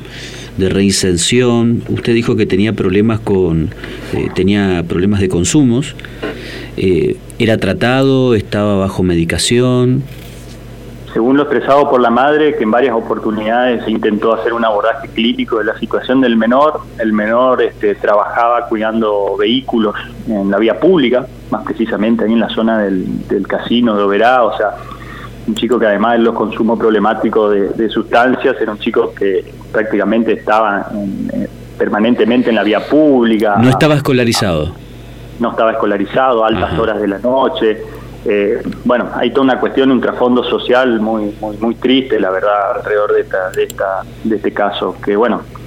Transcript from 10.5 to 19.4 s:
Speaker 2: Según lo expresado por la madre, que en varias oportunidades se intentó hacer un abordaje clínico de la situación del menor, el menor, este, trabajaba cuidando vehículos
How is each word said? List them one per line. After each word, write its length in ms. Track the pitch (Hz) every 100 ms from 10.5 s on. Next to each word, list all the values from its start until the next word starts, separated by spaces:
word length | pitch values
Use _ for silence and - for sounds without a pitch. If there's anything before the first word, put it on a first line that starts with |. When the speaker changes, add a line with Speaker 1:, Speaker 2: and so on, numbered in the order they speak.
| - - - - - -
Speaker 2:
Según 240 | - 117 139
lo 60 |
expresado 460 | 143 117 - 139 120
por 120 | 123
la 80 | 120
madre, 480 | 117 139 151 151 -
que 60 |
en 80 | 110
varias 220 | 117 131
oportunidades 920 | 117 110 110 113 107 107 117 127 113 113
se 60 |
intentó 420 | 107 110 104 110
hacer 180 | 110 120
un 140 | 117 113
abordaje 420 | 104 107 110 -
clínico 520 | - 113 123 123 113
de 40 |
la 160 | 107 110
situación 400 | - 104 - 131
del 160 | 127 117
menor, 460 | 110 127 151 151 - -
el 140 | 113
menor, 480 | 107 107 117 127 123
este, 340 | 117 - 107 98
trabajaba 720 | 110 104 98 - 120 120 117
cuidando 720 | 110 110 113 110 104 98
vehículos 560 | 101